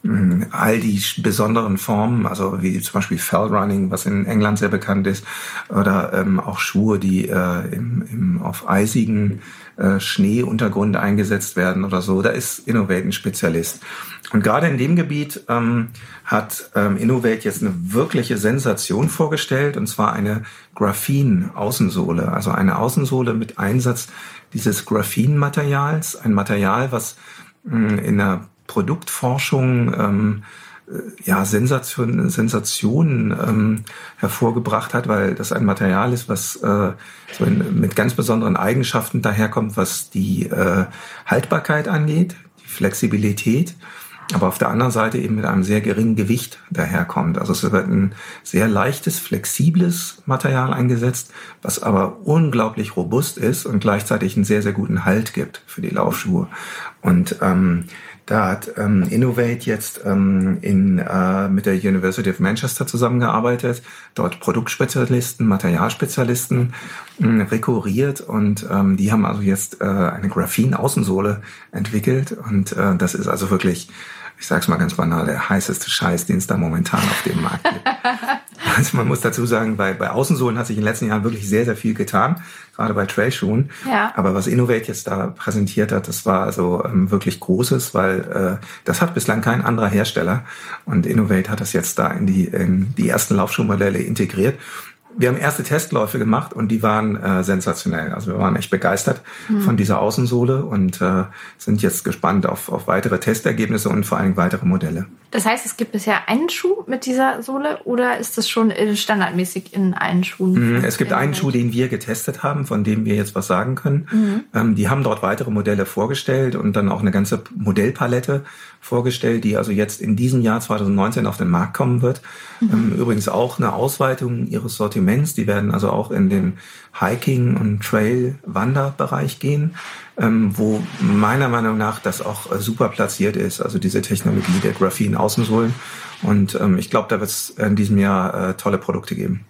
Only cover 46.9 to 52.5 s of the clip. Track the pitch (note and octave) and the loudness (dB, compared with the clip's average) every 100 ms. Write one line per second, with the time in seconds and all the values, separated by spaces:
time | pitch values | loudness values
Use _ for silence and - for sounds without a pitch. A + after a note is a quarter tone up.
46.9 | F2 E2+ - E2 - - - - G#2 F#2 | 0 0 0 0 0 -2 0 2 2 2
47.9 | - G2 G#2 - - - F#2 A2 G2+ A2+ | 2 2 -2 -16 -16 -2 0 2 2 0
48.9 | C#3 - - - G2 - - D3 E3 F3 | 0 -4 -4 -4 -4 -4 2 4 4 2
49.9 | E3+ - - - C3 C#3 C3 C3 - B2 | 0 -6 -10 -4 0 2 0 0 2 2
50.9 | A#2+ A#2+ B2 - - - - - - - | 2 2 -2 -8 -16 -20 -10 -6 -4 0
51.9 | G2 G2 - G3 D#3 D#3 | 2 2 -2 2 4 4